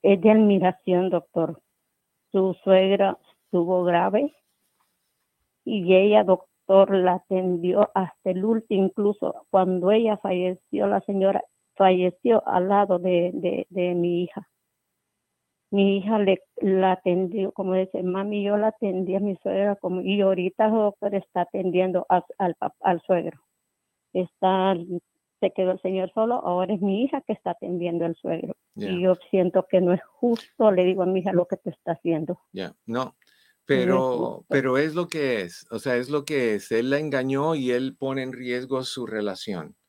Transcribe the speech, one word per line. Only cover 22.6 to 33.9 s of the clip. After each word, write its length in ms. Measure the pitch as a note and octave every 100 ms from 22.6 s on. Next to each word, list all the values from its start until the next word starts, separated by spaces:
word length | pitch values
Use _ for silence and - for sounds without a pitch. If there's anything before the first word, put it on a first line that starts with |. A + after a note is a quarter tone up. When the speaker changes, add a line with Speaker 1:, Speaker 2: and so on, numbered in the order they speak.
| - _
Speaker 1:
al 200 | - F3
suegro. 380 | _ F3+ - - _ _ _ _ _ _ _
Está, 640 | F#3 F3 _ F#3+ F#3+ F#3+ F#3 F3 F3 _ _ _ _
se 100 | G3
quedó 180 | - F#3
el 80 | F#3+
señor 300 | F#3 F#3+ F#3
solo, 220 | - A3 A#3+ -
ahora 280 | F3+ F#3 G3+
es 60 |
mi 220 | G3 G3
hija 180 | C4+ C#4 -
que 60 |
está 180 | A3 -
atendiendo 540 | F3 - F3+ E3+ E3+ E3+
al 100 | E3
suegro. 400 | - E3 D#3+ - _ -
Speaker 2:
Ya. 160 | G3+
Speaker 1:
Y 120 | F3+
yo 120 | F#3 F3 -
siento 360 | G3 F3+ F#3 F#3
que 120 | F#3
no 120 | F3+
es 80 | F3+ -
justo, 680 | _ A#3+ A#3 - _ A3
le 140 | F#3 F3+
digo 180 | F#3
a 40 | F3+
mi 140 | F#3+
hija, 120 | F3+
lo 140 | F3 F3
que 100 | F#3
te 140 | -
está 220 | - -
haciendo. 480 | E3 F3+ D#3+ D#3+ F3+ _
Speaker 2:
Ya, 220 | G2 F#2 - -
no, 300 | A#2 C3 _ _ _ _ _ _
Speaker 1:
No 240 | C3+ B2